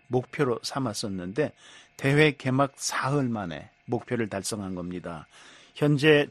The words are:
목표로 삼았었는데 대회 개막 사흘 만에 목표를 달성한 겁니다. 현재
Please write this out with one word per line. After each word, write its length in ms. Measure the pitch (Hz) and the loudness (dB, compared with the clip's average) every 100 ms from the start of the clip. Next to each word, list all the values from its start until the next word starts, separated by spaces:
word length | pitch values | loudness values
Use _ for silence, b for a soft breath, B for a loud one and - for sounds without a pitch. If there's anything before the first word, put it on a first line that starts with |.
| - | -2
목표로 520 | 123 - - 135 113 | -2 -2 -2 0 0
삼았었는데 880 | - 139 127 104 110 95 90 117 160 - B B B - | -4 -4 -4 -4 -6 -6 -6 -2 -4 -4 B B B -4
대회 340 | 139 147 151 | 2 4 4
개막 400 | 131 131 131 139 - | 2 -2 0 0 -2
사흘 500 | - - 131 143 127 | -8 -4 -2 0 0
만에 420 | 110 90 73 - _ - | -2 -6 -10 -14 _ -6
목표를 440 | 117 - 120 107 | -6 -2 -4 -2
달성한 440 | 98 92 107 95 | -4 -6 -6 -6
겁니다. 540 | 90 87 90 85 80 - B B B B - | -8 -8 -8 -10 -12 -14 B B B B 0
현재 500 | 147 147 151 147 143 | 2 6 6 6 4